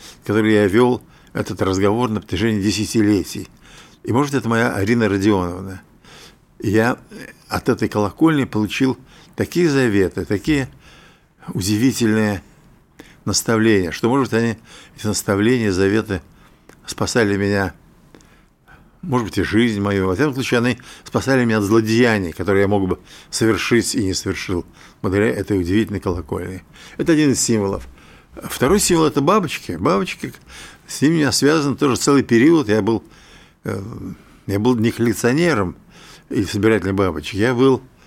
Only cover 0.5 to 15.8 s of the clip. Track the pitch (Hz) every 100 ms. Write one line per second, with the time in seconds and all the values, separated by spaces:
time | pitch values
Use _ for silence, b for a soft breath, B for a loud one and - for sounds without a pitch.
0.5 | 107 104 104 123 120 b b b - 107
1.5 | 101 95 95 101 110 123 104 - 85 113
2.5 | 107 98 98 98 117 104 101 - - -
3.5 | - b b b b - 113 143 135 113
4.5 | 113 120 - 98 120 107 98 101 98 90
5.5 | 90 95 92 - _ B B B B _
6.5 | - 107 104 117 - - - - - -
7.5 | 90 - 107 113 107 101 - 160 151 127
8.5 | 107 104 - 131 120 b b b - 104
9.5 | 170 175 139 123 101 90 - 87 101 -
10.5 | 147 127 B B B B B B B B
11.5 | - 92 107 131 113 113 107 107 98 -
12.5 | _ _ _ _ - B B - 98 -
13.5 | 113 110 104 87 - 113 135 117 110 117
14.5 | 107 B B B - 110 101 - 98 110
15.5 | 127 107 90